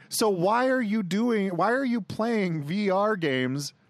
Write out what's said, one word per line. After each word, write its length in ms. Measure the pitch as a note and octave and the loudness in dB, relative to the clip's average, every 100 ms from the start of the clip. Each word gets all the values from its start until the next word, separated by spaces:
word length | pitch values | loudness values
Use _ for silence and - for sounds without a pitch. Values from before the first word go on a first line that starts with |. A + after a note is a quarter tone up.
| - | -6
So 220 | - A3 | -2 0
why 380 | F#3+ F3+ A#3 B3+ | 2 2 2 2
are 100 | C4 | 0
you 220 | A3+ A3 | 0 -2
doing, 460 | F#3 F#3+ B3 A3 G3 | 0 0 2 2 0
why 220 | F3 F#3+ | 0 2
are 120 | B3+ | 2
you 160 | C4+ A#3+ | 0 -2
playing 640 | F#3 - A3 A3+ F#3 E3 | -4 -4 -2 0 0 -2
V 280 | C#3+ F#3+ G#3 | -4 -2 0
R 260 | F#3 G#3 G#3+ | 2 2 0
games 580 | D#3+ C3 B2+ C3+ C#3+ - _ | 0 0 0 -2 -8 -12 _